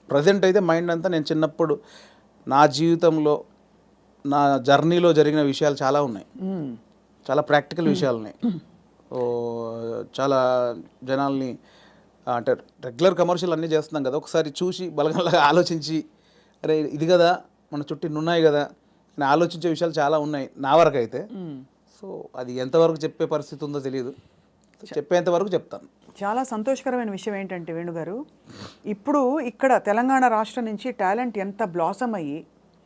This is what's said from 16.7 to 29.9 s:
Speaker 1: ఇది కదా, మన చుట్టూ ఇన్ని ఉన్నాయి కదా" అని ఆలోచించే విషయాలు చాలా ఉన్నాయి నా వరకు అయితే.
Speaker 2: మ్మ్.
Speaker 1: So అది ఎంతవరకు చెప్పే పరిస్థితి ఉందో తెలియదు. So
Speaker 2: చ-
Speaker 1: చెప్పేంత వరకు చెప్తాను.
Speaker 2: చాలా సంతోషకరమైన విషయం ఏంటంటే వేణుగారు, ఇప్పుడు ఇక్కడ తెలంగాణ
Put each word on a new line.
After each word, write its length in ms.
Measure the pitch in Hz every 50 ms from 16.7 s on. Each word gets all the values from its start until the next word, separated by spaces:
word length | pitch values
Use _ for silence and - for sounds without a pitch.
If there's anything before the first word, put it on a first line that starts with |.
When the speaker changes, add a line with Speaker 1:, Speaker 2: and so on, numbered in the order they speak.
| 156 156
Speaker 1:
ఇది 260 | 151 - 143 147 160
కదా, 300 | 175 180 175 170 170 180 - - _ _ _ _ _ 151
మన 60 | 143
చుట్టూ 280 | 147 - 156 147 -
ఇన్ని 100 | 160 151
ఉన్నాయి 260 | 151 160 165 170 170 160
కదా" 180 | 156 147 147 143 - - _ _ _ _ _ _ _ _
అని 60 | - 143
ఆలోచించే 460 | 135 143 160 175 165 170 165 156 170
విషయాలు 240 | 156 143 175 170 147 160
చాలా 200 | 143 143 156 151
ఉన్నాయి 300 | 147 151 151 139 131 123 -
నా 180 | 135 135 135 147
వరకు 220 | 165 165 156 139
అయితే. 300 | 131 117 110 - 135 196 220
Speaker 2:
మ్మ్. 320 | 240 196 180 160 139 131 135 _ _ _ _ _ _ _ -
Speaker 1:
So 160 | 190 180 156 - - -
అది 180 | 127 127 123 123
ఎంతవరకు 440 | 127 127 135 143 165 165 165 160 147 156
చెప్పే 220 | 147 - - 165
పరిస్థితి 400 | - 156 147 143 - 151 135 151
ఉందో 140 | 143 143 143
తెలియదు. 300 | 131 135 131 135 120 131
So 840 | - - _ _ _ _ _ _ _ _ _ _ _ _ - - -
Speaker 2:
చ- 40 |
Speaker 1:
చెప్పేంత 320 | 151 143 - 180 175 165 180
వరకు 240 | 175 170 196 214 180
చెప్తాను. 500 | 156 - - - - - - _ _ _ - - - 196
Speaker 2:
చాలా 200 | 202 220 254 262
సంతోషకరమైన 680 | - 233 214 214 269 269 254 - 269 254 247 233 214
విషయం 240 | 196 180 - 220 202
ఏంటంటే 380 | 196 196 180 190 175 165 165 165
వేణుగారు, 520 | 165 170 175 165 170 156 165 202 247 311 - _ _ _ - - - - - - _ -
ఇప్పుడు 540 | 208 208 - - 277 294 285 262 247 277 320
ఇక్కడ 380 | 254 240 - - - 269 247
తెలంగాణ 500 | 196 - -